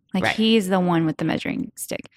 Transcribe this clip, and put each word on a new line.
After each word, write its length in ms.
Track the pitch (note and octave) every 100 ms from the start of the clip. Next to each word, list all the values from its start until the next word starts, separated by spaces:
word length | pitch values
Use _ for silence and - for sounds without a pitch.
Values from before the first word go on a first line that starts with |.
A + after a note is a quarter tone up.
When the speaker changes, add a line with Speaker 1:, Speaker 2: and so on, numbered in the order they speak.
| _
Speaker 1:
Like, 100 | F#3+
Speaker 2:
Right. 140 | G#3 -
Speaker 1:
he's 320 | A3 A3+ F#3
the 100 | F#3+
one 260 | F3+ E3+
with 120 | D#3+ D3+
the 80 |
measuring 480 | D#3+ - - - -
stick. 340 | - - - -